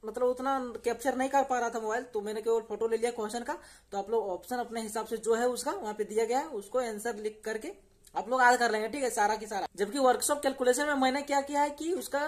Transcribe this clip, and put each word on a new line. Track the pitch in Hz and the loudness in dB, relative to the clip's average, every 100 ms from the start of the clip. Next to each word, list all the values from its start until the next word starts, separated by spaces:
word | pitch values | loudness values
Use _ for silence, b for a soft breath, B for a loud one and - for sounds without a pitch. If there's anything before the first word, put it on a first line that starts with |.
मतलब | 220 220 247 | -8 -2 0
उतना | 247 262 269 247 214 | 0 -2 -2 -4 -4
कैप्चर | - 233 277 254 | -4 -2 -2 0
नहीं | 262 | 2
कर | 277 | 2
पा | 277 247 | 2 0
रहा | 233 | 0
था | 233 | -4
मोबाइल, | 220 226 | -2 -4
तो | 254 220 | -4 -6
मैंने | 208 214 | -4 -4
केवल | 220 226 | 0 0
फोटो | 220 208 226 | 0 -4 0
ले | 226 | 0
लिया | 233 | 0
क्वेश्चन | 240 214 233 | -2 -6 -6
का। | 233 311 B B B | -6 -8 B B B
तो | 196 | -6
आप | 196 | 0
लोग | 226 196 | 0 0
ऑप्शन | 180 - 247 | -6 -6 -6
अपने | 240 226 | -4 -6
हिसाब | 220 220 202 | -6 -6 -4
से | 226 | -4
जो | 220 | 0
है | 226 247 | 2 2
उसका | 240 269 | 0 -4
वहाँ | 392 226 | -4 -6
पे | 214 | -6
दिया | 208 214 | -2 0
गया | 226 247 | 2 0
है, | 311 | -2
उसको | 247 202 254 | -8 -4 -2
आंसर | 240 214 240 214 | -2 -4 -6 -4
लिख | 214 214 | -6 -8
करके | - 220 294 403 _ _ - | -6 -6 -6 -12 _ _ -8
आप | - 190 | -6 -2
लोग | 254 | 6
याद | 247 247 | 8 8
कर | 240 | 4
लेंगे, | 214 220 | 2 -2
ठीक | 277 | -2
है, | 262 | -2
सारा | 220 208 214 | 2 2 2
की | 214 | -2
सारा। | 208 175 - | -6 -6 -2
जबकि | 202 262 | -2 4
वर्कशॉप | 254 240 - 294 | 6 6 2 0
कैलकुलेशन | - - 247 254 294 | 0 2 4 4 4
में | 285 | 4
मैंने | 262 262 | 4 2
क्या | 285 277 | 0 0
किया | 277 294 | 2 2
है | 294 | 0
कि | 294 311 | 0 -4
उसका | 349 - 277 | -2 -2 -2